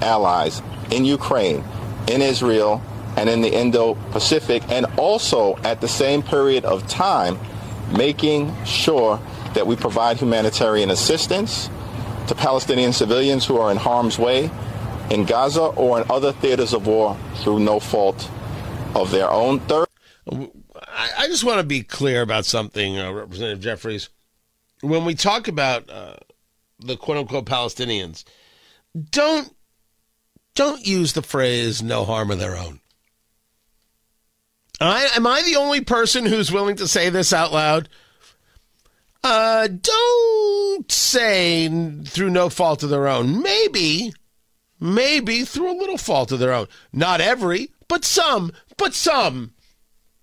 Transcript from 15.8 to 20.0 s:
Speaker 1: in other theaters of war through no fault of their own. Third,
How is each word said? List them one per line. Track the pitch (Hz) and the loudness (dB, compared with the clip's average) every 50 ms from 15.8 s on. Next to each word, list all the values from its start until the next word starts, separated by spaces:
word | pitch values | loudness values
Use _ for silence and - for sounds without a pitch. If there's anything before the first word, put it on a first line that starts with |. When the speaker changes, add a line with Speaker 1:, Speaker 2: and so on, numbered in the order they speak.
| 127 123 120 117 | 2 2 2 2
Speaker 1:
in | 110 - | 2 0
other | 127 135 139 139 | 0 0 0 0
theaters | 135 - - 135 127 127 123 110 120 | 0 0 0 0 2 2 2 0 0
of | 110 98 107 | 0 0 2
war | 107 110 107 104 101 - - - - - - | 2 4 2 2 0 -4 -8 -12 -10 -4 -2
through | 104 104 107 | 0 2 4
no | 104 107 104 107 | 4 4 2 2
fault | - - - 110 101 98 95 - - - - - - - - - - - - - - - - | 0 0 0 2 2 2 0 -2 -6 -12 -12 -12 -10 -10 -10 -10 -8 -10 -10 -10 -6 -4 -2
of | 110 95 92 | -2 0 0
their | 95 95 95 - | 2 2 2 2
own. | - 107 117 131 139 131 | 2 2 2 2 0 0
Third, | - 92 151 156 170 - _ _ | -2 0 0 0 0 -2 _ _